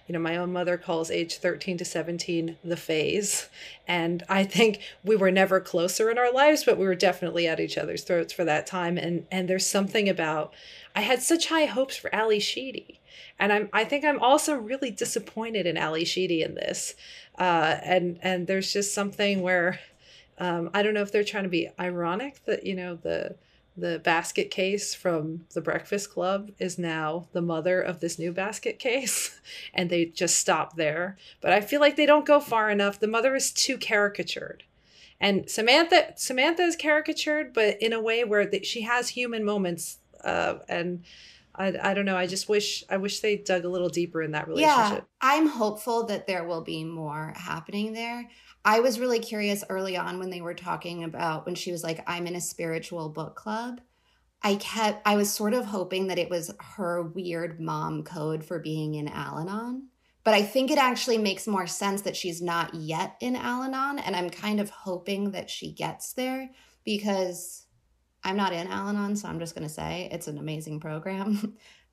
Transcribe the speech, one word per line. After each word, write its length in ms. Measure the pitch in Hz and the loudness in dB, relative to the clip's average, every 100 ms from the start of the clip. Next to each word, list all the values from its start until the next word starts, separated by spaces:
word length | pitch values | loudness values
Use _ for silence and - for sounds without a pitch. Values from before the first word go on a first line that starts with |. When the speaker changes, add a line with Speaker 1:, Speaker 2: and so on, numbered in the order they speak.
| - | -6
Speaker 1:
you 60 | |
know, 60 | 170 | -2
my 180 | 165 175 | 0 0
own 140 | 180 | -2
mother 240 | 180 175 175 | 0 0 0
calls 360 | 180 165 165 | 0 -2 0
age 260 | 175 170 - | -2 -2 -2
thirteen 400 | 180 - - 170 | -2 0 -4 -4
to 80 | 175 | -4
seventeen 720 | 165 165 170 - 165 165 165 | -4 -4 -4 -2 -2 -2 -6
the 120 | 170 170 | -6 -6
phase. 720 | - 156 147 185 202 - - - - - - | 0 0 2 0 0 -2 -6 -14 -18 -10 -2
And 360 | 175 170 175 - | 0 0 -2 0
I 160 | 196 | 2
think 360 | 196 175 226 202 - - | 2 4 4 4 -10 -6
we 120 | 185 214 | 2 4
were 160 | 190 | 6
never 280 | 190 190 190 | 6 6 4
closer 500 | - 175 180 - 220 | 2 0 0 2 2
in 80 | 233 | 4
our 160 | 247 | 4
lives, 300 | 254 294 294 | 6 6 8
but 160 | 247 196 | 4 4
we 60 | 190 | 2
were 100 | 180 | 4
definitely 520 | 196 180 175 170 165 | 2 2 -2 0 2
at 120 | 160 | 0
each 180 | 165 160 | -2 -2
other's 260 | 151 - | -4 -6
throats 300 | - 175 165 | 0 0 0
for 100 | - | 0
that 220 | 165 151 - | 2 2 0
time. 320 | 185 175 175 | -4 -2 -2
And, 300 | 170 170 - | -2 -4 -2
and 160 | 185 180 | -4 0
there's 200 | 185 - | 0 2
something 420 | 202 196 226 196 | 0 2 2 2
about, 420 | 180 156 156 - - - - - - | 2 0 -2 -4 -10 -20 -20 -8 -4
I 60 | |
had 200 | 214 247 | 2 2
such 260 | - 330 - | 4 2 4
high 180 | 320 285 | 4 4
hopes 300 | 220 269 - | 2 -2 -4
for 180 | - | -2
Ally 260 | 196 220 214 | 0 4 2
Sheedy. 640 | - 233 262 - - - _ - - - | 2 -4 -6 -10 -14 -20 _ -20 -20 0
And 140 | 202 | 2
I'm, 160 | 208 202 | 4 2
I 120 | 208 | 0
think 200 | 220 285 | 2 2
I'm 160 | 294 269 | 2 4
also 360 | 240 294 311 277 | 6 6 6 0
really 360 | 214 269 254 | -2 -4 -4
disappointed 760 | 196 233 226 - 220 226 214 170 | -4 -4 -4 -4 -8 -4 0 0
in 100 | 160 | 0
Ally 260 | 160 160 | 0 0
Sheedy 380 | 170 190 185 165 | 0 0 2 2
in 140 | - - | 0 -2
this. 400 | - - - - - - - - | -4 -4 -6 -10 -18 -20 -16 0
Uh, 420 | 180 170 156 - | 4 4 4 0
and, 360 | - 180 175 175 | 2 2 2 -2
and 240 | 185 180 175 | -2 0 0
there's 260 | 190 190 | -2 0
just 220 | 202 196 | -2 0
something 480 | 208 202 - 202 196 | -2 -2 0 0 2
where, 380 | 180 180 175 190 - _ - - _ - | 2 2 2 0 -10 _ -20 -20 _ -6
um, 320 | 180 170 165 | -2 -2 0
I 120 | 208 | 0
don't 100 | 208 | 2
know 80 | 214 | 2
if 100 | 202 | 2
they're 120 | 208 | 0
trying 220 | 208 208 190 | 0 -2 0
to 40 | |
be 180 | 170 170 - | 0 -2 -4
ironic 640 | 180 175 170 196 277 - - | -4 -2 -2 -2 -4 -8 -4
that, 180 | - | -2
you 120 | 190 185 | -2 -6
know, 200 | 180 170 | -8 -6
the, 400 | 165 - - - _ _ _ 180 | -4 -2 -4 -10 _ _ _ -6
the 220 | 175 160 | -4 -2
basket 540 | 175 165 165 - - | 2 2 0 -2 -2
case 420 | - 190 202 196 | -2 0 0 -4
from 520 | - 180 160 156 165 - 170 | -4 0 0 -2 -8 -8 -6
The 60 | |
Breakfast 500 | 160 165 - 202 - | -2 -4 -2 -4 -4
Club 400 | - 180 196 208 - | -2 0 0 -4 -6
is 180 | 185 175 | -4 -2
now 500 | 170 160 156 170 170 | -4 -2 -2 -4 -4
the 80 | 180 | -2
mother 400 | 170 160 175 185 | 0 0 2 2
of 200 | - 170 | 0 -2
this 180 | - - | -4 -2
new 120 | 170 | -4
basket 460 | 175 202 - 233 - | -2 -4 -4 -6 -2
case, 640 | 254 262 226 - - - - - | 0 0 0 -2 -4 -10 -16 -16
<laughs> 160 | - | -6
and 160 | - 175 | -2 0
they 160 | 175 165 | 2 0
just 320 | - 170 - | 0 2 2
stop 380 | - 160 - 165 | 2 2 0 -2
there. 420 | 151 160 185 190 - - | 0 0 -4 -8 -20 -4
But 120 | - | 4
I 80 | 202 | 4
feel 180 | 208 285 | 4 6
like 160 | 294 294 | 6 6
they 100 | 285 | 8
don't 200 | 294 294 | 6 8
go 140 | 294 | 6
far 300 | 285 220 214 | 6 2 4
enough. 300 | 208 202 202 | 4 2 2
The 80 | 214 | 0
mother 280 | 226 262 269 | 2 2 2
is 160 | - | 0
too 280 | - - 254 | 0 0 0
caricatured. 840 | - 214 202 202 175 - - - _ _ _ - - _ | 2 2 4 0 -6 -6 -8 -12 _ _ _ -20 -20 _
And 300 | 196 196 - | 2 2 0
Samantha, 640 | - 226 285 339 359 - - | 0 6 6 8 6 4 -4
Samantha 440 | - 254 294 339 | -2 2 4 4
is 140 | 349 330 | 2 2
caricatured, 760 | 302 302 302 302 311 302 262 | 2 2 2 -2 0 -2 0
but 300 | 226 208 208 | 2 2 2
in 120 | 226 | 0
a 80 | 226 | 0
way 220 | 220 226 | 0 0
where 220 | 226 208 190 | 2 2 2
the, 160 | 196 | 0
she 200 | - 240 | -2 -4
has 280 | 220 247 233 | 0 0 0
human 340 | 247 247 226 | -4 -4 -2
moments, 540 | 208 208 180 156 - - _ - | 0 2 0 -2 -8 -12 _ -8
uh, 360 | - 87 - - - | -2 0 0 -2 -4
and 340 | 175 175 180 - - - - _ - | -4 -2 -6 -10 -20 -20 -20 _ -4
I, 180 | 196 - | -4 0
I 120 | 196 | 0
don't 120 | 196 196 | 0 0
know. 120 | 185 | 0
I 80 | 180 | -2
just 240 | 185 - | -4 0
wish, 340 | 208 202 - - | 0 0 -6 -4
I 80 | 190 | -2
wish 220 | 196 - | -2 -2
they 180 | 220 208 | 0 0
dug 260 | 202 180 | 0 0
a 60 | 175 | 0
little 200 | 185 175 | 0 0
deeper 340 | 170 175 160 | 0 -2 -2
in 80 | 156 | -2
that 160 | 147 160 | -4 -2
Speaker 2:
Yeah, 280 | 165 311 262 | 4 6 6
Speaker 1:
relationship. 300 | 208 - - _ | 4 0 -6 _
Speaker 2:
I'm 260 | 262 302 311 | 2 4 4
hopeful 600 | 240 214 214 247 233 214 | 2 -2 -2 -2 -2 -2
that 180 | 196 - | -4 -2
there 180 | 180 | -4
will 200 | 170 165 | -4 -6
be 200 | 160 160 | -6 -8
more 480 | 160 165 151 151 156 - | -6 -8 -8 -6 -8 -10
happening 580 | 175 160 160 202 214 | -8 -8 -6 -4 -4
there. 340 | 220 233 240 240 - - _ 208 | -4 -6 -8 -12 -20 -20 _ 4
I 140 | 226 | 6
was 200 | 254 220 | 4 2
really 200 | 254 233 | 0 0
curious 440 | 214 214 208 202 - | -2 -2 -2 -2 -4
early 260 | 190 190 180 | -4 -2 -4
on 220 | 175 180 | -4 -6
when 140 | 185 | -8
they 100 | 175 | -8
were 140 | 170 170 | -8 -8
talking 480 | 180 165 175 170 | -6 -6 -6 -8
about 420 | 165 165 165 156 - | -8 -4 -2 -2 -6
when 80 | |
she 180 | 180 185 | -6 -6
was 120 | 170 | -6
like, 200 | 165 160 - | -6 -6 -6
"I'm 180 | 175 175 | -6 -4
in 100 | 175 | -6
a 60 | |
spiritual 680 | - - 165 160 - 175 156 | -8 -6 -4 -4 -6 -8 -8
book 260 | 156 156 - | -8 -10 -10
club." 460 | 214 214 240 247 - _ _ _ _ _ | -6 -6 -6 -10 -16 _ _ _ _ _
I 140 | 208 202 | 0 0
kept, 500 | - 214 214 208 208 | -2 0 0 2 2
I 100 | 208 | 2
was 160 | 202 | 2
sort 220 | - 208 | 0 0
of 120 | 247 202 | 0 -2
hoping 420 | 202 180 190 190 | -6 -4 -2 -2
that 100 | 175 | -2
it 120 | 170 | -2
was 200 | 175 160 - | -4 -6 -12
her 440 | - - 175 175 | -16 -6 -4 -2
weird 560 | 165 190 180 165 170 165 | -4 -6 -6 -4 -6 -6
mom 440 | 160 156 160 156 | -6 -4 -4 -6
code 400 | 156 165 156 160 | -8 -6 -4 -4
for 140 | 156 170 | -6 -8
being 380 | 156 156 151 151 | -4 -4 -4 -4
in 120 | 147 | -6
Al-Anon. 840 | 147 139 151 175 214 240 262 269 _ _ _ | -8 -8 -8 -6 -6 -6 -8 -12 _ _ _
But 100 | 226 | 4
I 80 | 214 | 4
think 300 | 202 262 262 | 4 2 4
it 80 | 294 | 4
actually 380 | 254 240 262 226 | 4 2 0 2
makes 280 | 208 180 - | 2 0 -2
more 220 | 196 170 | -2 -2
sense 340 | - 202 196 | -2 -2 0
that 140 | 190 - | -4 -4
she's 260 | 180 170 | -6 -4
not 320 | 175 170 165 | -2 0 -2
yet 420 | 165 156 160 190 - | -4 -4 -4 -4 -4
in 160 | 247 254 | -4 -2
Al-Anon. 640 | 240 247 262 262 277 285 | -2 -4 -4 -2 -2 -4
And 160 | 185 180 | -4 -4
I'm 140 | 175 | -4
kind 300 | 170 208 208 | -4 -2 -2
of 100 | 208 | -2
hoping 640 | - 190 180 190 196 202 | -8 -8 -6 -4 -4 -2
that 180 | 185 - | -4 -10
she 220 | - 165 | -10 -10
gets 420 | 156 156 - - | -8 -8 -8 -10
there 360 | - 254 262 262 - _ _ | -6 -4 -6 -10 -16 _ _
because 800 | - 208 202 196 185 175 - - _ _ _ _ _ _ | -6 -2 0 0 -2 -4 -12 -16 _ _ _ _ _ _
I'm 140 | 185 196 | -4 0
not 160 | 190 | 0
in 140 | 170 185 | -2 -4
Al-Anon, 500 | 196 202 208 202 208 | -6 -4 -2 -2 -4
so 100 | 180 | -6
I'm 120 | 165 | -8
just 160 | 165 170 | -8 -8
gonna 120 | 151 | -10
say 400 | 156 156 170 - | -6 -6 -6 -8
it's 200 | 165 160 | -8 -8
an 80 | 147 | -8
amazing 420 | 151 156 156 151 | -8 -8 -8 -10
program. 760 | 156 156 190 190 202 208 214 - | -8 -8 -6 -4 -2 -2 -2 -10
<laughs> 100 | - - _ | -20 -20 _